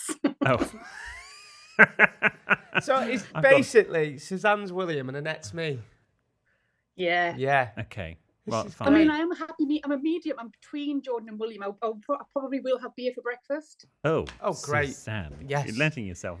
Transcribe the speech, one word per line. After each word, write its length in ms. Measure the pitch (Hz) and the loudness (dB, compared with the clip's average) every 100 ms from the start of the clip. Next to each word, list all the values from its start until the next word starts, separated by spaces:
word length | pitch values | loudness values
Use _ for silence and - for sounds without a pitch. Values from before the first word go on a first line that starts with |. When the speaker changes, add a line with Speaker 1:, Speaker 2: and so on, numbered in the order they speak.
| - - | -10 -4
Speaker 1:
<laughs> 220 | 277 - 269 | -4 2 2
Speaker 2:
Oh. 240 | 123 - - 698 - 960 988 - - - - - - | 4 0 -8 -18 -16 -16 -16 -18 -20 -20 -20 -2 6
<laughs> 100 | 214 - 208 - 208 - - 196 - - | 6 6 2 4 -2 -2 -2 -2 -2 -4
Speaker 3:
So 160 | - 262 | 2 2
it's 240 | 240 247 - - | 2 -2 -4 4
Speaker 2:
I've 80 | |
got 60 | 269 | 8
Speaker 3:
basically 680 | 277 - 226 - 165 151 135 | 8 8 6 6 2 -2 -4
Suzanne's 520 | - 190 208 208 196 | -8 0 2 2 0
William 380 | 180 175 147 131 | -4 -2 -4 -4
and 80 | 139 | -6
Annette's 360 | 151 156 - | -6 -8 -8
me. 260 | 165 160 127 104 _ _ _ _ _ _ _ _ _ _ - | -6 -6 -6 -10 _ _ _ _ _ _ _ _ _ _ -4
Speaker 1:
Yeah. 400 | 175 175 175 127 | 0 2 0 0
Speaker 3:
Yeah. 320 | 135 139 117 - | 2 2 2 -4
Speaker 2:
Okay. 380 | 110 - 80 82 _ _ - | -10 -10 -10 -12 _ _ -4
Speaker 3:
This 60 | |
Speaker 2:
Well, 120 | 220 208 | -4 -4
Speaker 3:
is 80 | |
Speaker 2:
fine. 140 | - - | -2 4
Speaker 1:
I 40 | |
mean, 160 | 302 311 | 6 6
Speaker 3:
great. 100 | 302 | 4
Speaker 1:
I 20 | |
am 100 | 339 | -2
a 40 | 349 | -4
happy 300 | 311 320 285 | -8 -4 -2
me-, 160 | 302 | -2
I'm 80 | 285 | -2
a 60 | 285 | -2
medium. 400 | 311 349 311 269 | -2 -2 -4 -8
I'm 100 | 233 | -10
between 520 | - - 294 285 277 | -18 -12 -8 -4 -4
Jordan 280 | 262 233 220 | -4 -6 -8
and 100 | 214 | -8
William. 240 | 226 208 | -8 -6
I'll, 140 | 202 202 | -10 -6
I'll 180 | 220 220 - | -6 -4 -4
pro-, 100 | 285 | -6
I 40 | - | -4
probably 280 | 277 262 269 | -6 -4 -4
will 180 | 254 254 | -2 -4
have 160 | 226 247 | -4 -6
beer 160 | 247 | -6
for 80 | 247 | -4
breakfast. 640 | 233 240 - 302 302 _ - _ 147 | -6 -8 -6 -8 -8 _ -20 _ 0
Speaker 2:
Oh, 200 | 156 80 - | 0 -2 -6
Speaker 3:
Oh, 120 | 208 160 | -6 -4
great. 260 | - 147 143 | -2 0 0
Speaker 2:
Suzanne. 440 | - - 107 78 71 135 | -4 -8 -8 -8 -10 -4
Speaker 3:
Yes. 200 | 143 135 | -4 -2
Speaker 2:
You're 100 | 110 | 0
letting 280 | 151 139 101 | 0 -2 -8
yourself 340 | 87 95 87 | -8 -8 -10